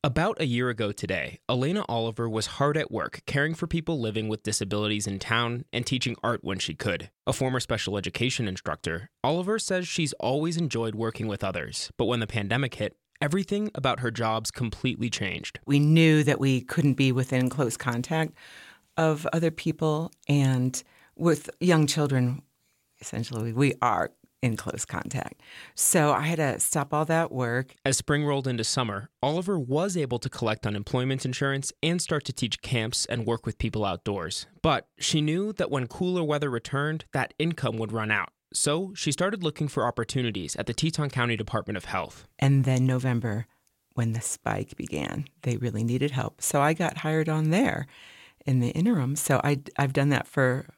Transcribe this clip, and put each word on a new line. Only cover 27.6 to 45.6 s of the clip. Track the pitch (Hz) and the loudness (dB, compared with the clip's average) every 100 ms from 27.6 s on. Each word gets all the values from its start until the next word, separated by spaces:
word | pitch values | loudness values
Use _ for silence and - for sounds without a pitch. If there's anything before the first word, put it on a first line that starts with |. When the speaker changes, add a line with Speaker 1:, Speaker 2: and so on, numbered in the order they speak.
| 135 - | -2 -4
Speaker 1:
As | 135 131 | 0 0
spring | - 147 | 2 0
rolled | 147 139 131 | 2 0 0
into | 123 | -2
summer, | 110 - 120 101 104 _ | -2 0 0 -2 -8 _
Oliver | 131 160 180 190 | 0 0 0 -2
was | 123 143 190 180 | 0 0 0 0
able | 135 120 | -2 -2
to | 127 | -4
collect | - 113 107 107 | -2 0 0 -2
unemployment | 104 107 127 127 135 127 | -4 -2 0 0 -2 -2
insurance | 127 139 135 135 - | -2 -2 -2 -6 -2
and | 156 175 | 0 0
start | - 151 | 0 -2
to | - | -2
teach | - 117 - | -4 -4 -4
camps | - 123 113 - - | -2 0 0 -2 -2
and | 117 113 | -2 0
work | 113 - | -2 -4
with | - | -4
people | 117 110 | -2 0
outdoors. | 101 85 - 101 82 - - - | -2 -2 -2 -2 -4 -6 -10 -2
But | 160 135 - _ | 2 2 -2 _
she | - 160 | 0 2
knew | 151 165 208 | 2 0 -2
that | 214 - | -2 -2
when | 135 123 | 0 -2
cooler | - 180 185 | -2 0 0
weather | 160 147 147 | 0 0 0
returned, | 120 - 135 147 156 - | -2 -2 -2 0 -4 -4
that | 139 127 - | -4 -4 -2
income | 160 165 127 110 | -2 0 -2 -2
would | 110 | -4
run | 110 107 | -2 0
out. | 107 90 _ _ | 0 0 _ _
So | - - 151 190 196 | -2 0 0 -4 -4
she | - | -2
started | 139 185 208 | 0 -2 0
looking | 165 - 151 | -4 -2 -4
for | - 120 | 0 -2
opportunities | - 117 135 120 98 80 - | -2 -2 -2 -2 -2 -6 -6
at | - | -4
the | |
Teton | - 160 - 147 | 0 0 0 -2
County | 131 120 113 | 0 0 0
Department | 110 110 - 104 | -2 -4 -4 -6
of | |
Health. | - 92 - - - _ | -4 -4 -6 -10 -20 _
Speaker 2:
And | 139 139 | 4 4
then | 131 127 131 | 4 4 2
November, | 127 127 120 117 104 117 _ _ _ _ - | 2 0 0 -2 -4 -6 _ _ _ _ -2
when | 117 | 0
the | 113 | -2
spike | - - - 104 - - | -4 -6 -4 -4 -4 -8
began, | - 76 - 50 139 _ | -6 -4 -4 -6 -8 _
they | - | -4
really | 113 | -2